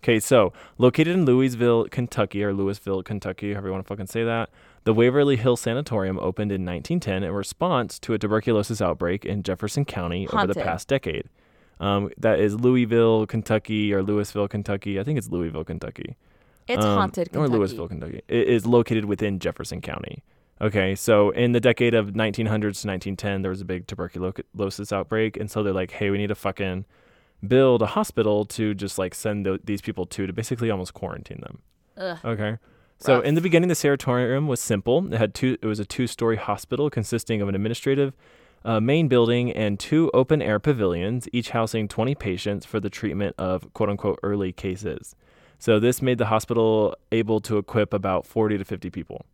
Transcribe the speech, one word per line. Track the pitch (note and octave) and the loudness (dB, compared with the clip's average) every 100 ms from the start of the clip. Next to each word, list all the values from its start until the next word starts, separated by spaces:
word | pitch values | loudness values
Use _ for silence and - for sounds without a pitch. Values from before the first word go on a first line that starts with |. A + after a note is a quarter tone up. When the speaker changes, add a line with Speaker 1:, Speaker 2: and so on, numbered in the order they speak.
Speaker 1:
Okay, | - A2+ | 4 2
so | - B2+ F#2+ - - - | 6 4 4 0 -20 2
located | B2 C#3 D#3+ F#3 | 4 4 2 4
in | D3+ | 4
Louisville, | B2 C3+ A#2+ A#2+ A#2 A2 | 4 4 2 2 2 0
Kentucky, | - A#2+ - G2+ G2+ | -4 -6 -2 -2 -2
or | G#2 | -2
Louisville, | G2 G2 G2+ - F#2+ | 0 -2 -4 -4 -6
Kentucky, | F2+ G#2 G2+ F#2+ G#2 | -4 -8 -6 -6 -6
however | G2+ G2 | -6 -6
you | |
wanna | F#2+ F#2+ | -8 -8
fucking | G2+ F#2+ | -10 -6
say | A#2 | -4
that, | A#2 A#2 A2+ _ - - | -2 -2 -4 _ -20 -4
the | - | 2
Waverly | A2 A#2+ C3 C#3+ C3 | 6 6 6 4 4
Hills | B2 B2 | 2 2
Sanatorium | - A#2+ D3+ A2 F#2+ F#2 | 0 -4 -2 -2 -2 -2
opened | F2 F#2 G#2 | -2 -2 -2
in | G2 | -2
nineteen | F2+ F2 - F3 | -4 -6 -2 -2
ten | C#3 F#2+ | 0 -2
in | F#2+ | -2
response | G2+ G2 - F3 D3 A2 - | -4 -6 -4 0 0 -2 -8
to | - | -4
a | A2 | -2
tuberculosis | G#2 G#2+ G#2+ A2 G#2 A2 | 2 0 2 2 2 0
outbreak | F#2 D#2+ F2 G2 - | 0 0 -2 -2 -4
in | G2+ | -6
Jefferson | F#2+ F#2 G#2+ - | -4 -4 -4 -2
County | C#3+ - F2 F2 F#2+ | -4 -4 -4 -4 -4
over | A3 C#3 | -2 0
the | |
Speaker 2:
Haunted. | F#2+ | -2
Speaker 1:
past | - E2 - | -2 -6 -2
decade. | C#3 - D#2 - _ _ _ _ _ | -2 -2 -6 -8 _ _ _ _ _
Um, | G2 G2+ G2+ - | 0 0 -2 0
that | A2+ G#2 | 2 4
is | G#2 G#2 | 2 2
Louisville, | A#2+ B2+ A#2 A#2 A2+ A2+ G#2+ | 4 4 4 4 4 4 2
Kentucky, | A#2 G#2+ A2 - G#2+ G#2 | -4 0 0 0 -2 0
or | G2 | 0
Louisville, | F#2+ G#2 G2+ G#2 G2+ | 0 0 -2 -2 -2
Kentucky. | G#2 G2+ G2 G2+ G2 | -2 -4 -4 -4 -4
I | |
think | G2 D3+ | -2 -4
it's | G2 | -2
Louisville, | F2 E2 D#2+ | -4 -4 -4
Kentucky. | D#2+ - - - - - _ _ _ _ - | -8 -8 -8 -10 -12 -14 _ _ _ _ -4
Speaker 2:
It's | B3 | 0
Speaker 1:
Um, | G#2+ G2+ | 2 2
Speaker 2:
haunted | G2 - F3 | 0 -2 -4
Speaker 1:
or | - | 0
Speaker 2:
Kentucky. | D3 | 2
Speaker 1:
Louisville, | A#2 F#2+ - E2+ | 2 0 -2 -10
Kentucky. | E2+ D#2 - - | -8 -10 -12 -2
It | A#2 - | 0 4
is | A#2 A2+ | 2 4
located | A#2+ A2+ A2+ G#2 | 4 4 0 0
within | G2+ G#2+ F#2+ | -2 -2 -2
Jefferson | E2+ - - - | -4 -6 -10 -10
County. | - - - - _ _ _ _ | -8 -10 -10 -14 _ _ _ _
Okay, | G#2+ G2+ F#2+ G2 | 0 2 2 0
so | - G#2+ G#2 | 4 6 6
in | - A#2+ | 4 2
the | A#2+ | 4
decade | B2 A#2 A#2+ | 4 4 4
of | A2+ G#2 G#2 | 2 0 -2
nineteen | A2 G2+ A2 | -2 0 -2
hundreds | G#2+ G#2+ G2 | 0 -2 -4
to | G#2 | -6
nineteen | F#2 G2 F#2+ | -4 -6 -6
ten, | G#2 G2 | -4 -2
there | F#2+ | -4
was | F#2 | -4
a | F#2 | -6
big | F#2 F2 | -8 -8
tuberculosis | F#2 F2+ - F#2 F#2+ - F#2+ G2 G2 G2+ | -8 -8 -6 -6 -6 -12 -6 -6 -4 -6
outbreak, | G2+ - A2 A2 G2+ | -4 -2 0 0 -2
and | G#2+ | -6
so | - | -2
they're | G#2 | 0
like, | F#2+ F#2 | 0 -4
Hey, | - G2+ | -4 -2
we | G2 | 0
need | G2+ | -2
to | G#2 | -4
fucking | G2 F#2+ G2 F#2 G2 _ _ _ _ _ G2 | -6 -4 -6 -6 -10 _ _ _ _ _ 2
build | B2+ C3+ A#2+ | 6 6 6
a | A2 | 2
hospital | - G#3+ - G#2+ G#2 G#2+ | 0 -2 0 2 2 0
to | - G#2+ | -2 -2
just, | G2+ G2 - | -2 -4 -4
like, | F#2 | -4
send | - A2 G#2 G2 | -4 -4 -2 -2
tho-, | F#2+ | -4
these | - G2+ | -4 -6
people | - G#2 F2+ | -4 -6 -8
to, | - F#2+ | -6 -6
to | |
basically | F2+ A2+ A#2+ A#2 | -4 -6 -2 -2
almost | G2+ F#2 | -2 -6
quarantine | - - - - - | -8 -10 -10 -12 -14
them. | - - _ _ _ - | -14 -18 _ _ _ -12
Speaker 2:
Ugh. | F#3+ E3+ | -10 -8
Speaker 1:
Okay. | B2 A2 G#2 A2 _ _ _ _ | -6 -4 -4 -6 _ _ _ _
So | - B2+ | 2 4
in | C3 D#3 | 4 2
the | |
Speaker 2:
Rough. | |
Speaker 1:
beginning, | F3+ E3 F3+ | 4 4 4
the | E3 | 2
sanatorium | D3 C#3 - B2 B2 C3 D3+ | 2 0 0 0 2 0 0
was | B2 | -2
simple. | - G#2 G#2+ C3+ F#3+ | -2 -2 2 2 2
It | A2 | 0
had | G#2+ - | 0 0
two, | B2+ B2+ | -2 0
it | A2 | -2
was | G#2+ | -4
a | G2+ | -4
two-story | - B2 - A#2 A2 | -4 -4 0 0 0
hospital | - G#2 - B2+ D3 | -2 -6 -4 -2 -2
consisting | C3 G#2 A#2 - A2+ | -2 -2 -4 -2 -2
of | G2+ | 0
an | |
administrative, | G2 G#2+ A#2 - C3+ C#3 - _ _ _ _ A2 | -2 -2 -2 -2 0 0 -2 _ _ _ _ -2
uh, | A2 | 0
main | A2+ D3+ D#3+ | 2 4 4
building | B2 A#2 A#2+ B2 | 6 6 4 0
and | - G#2+ G2+ | 0 -2 -2
two | - D#3 E3 - | 0 2 4 4
open-air | C3 D#3 - G#2+ | 4 2 2 0
pavilions, | - C3+ G2 F2 F#2+ B2 - | 0 2 2 0 -2 -4 -4
each | A#2+ A#2 | -4 -2
housing | A#2 A2+ A2+ G#2+ | -2 -2 -2 -4
twenty | - A#2 C#3+ | -2 -2 -2
patients | G#2 F2+ G#2 G2+ - | -4 -4 -4 -6 -4
for | A2 | -4
the | G2+ | -4
treatment | - G#2+ F2+ G2+ - | -6 -6 -4 -4 -4
of | F#2 F#2 - - | -4 -4 -6 -4
quote-unquote | G#2+ G2+ G#2 F2+ | -2 0 -2 -2
"early | - G#2 F#2+ | -2 -2 -4
cases." | - G2 F#2 G2+ D2 - - _ _ _ _ | -4 -6 -6 -6 -8 -12 -20 _ _ _ _
So | - G#2+ | 2 4
this | A#2 B2 | 4 2
made | C3 B2 | 0 0
the | A2 | 2
hospital | A2 - A#2 A2+ A2 G#2 - _ | 0 0 2 4 4 2 0 _
able | A2 A2 A2 | -2 2 0
to | - G#2+ | 0 -4
equip | G2 A2+ G#2 | 0 0 0
about | G#2 F#2+ F#2 - | 0 0 -2 -2
forty | - G#2+ G#2 | 0 0 0
to | G2 | -4
fifty | F#2 F2 | -8 -8
people. | F#2 D#2+ - - | -10 -10 -14 -16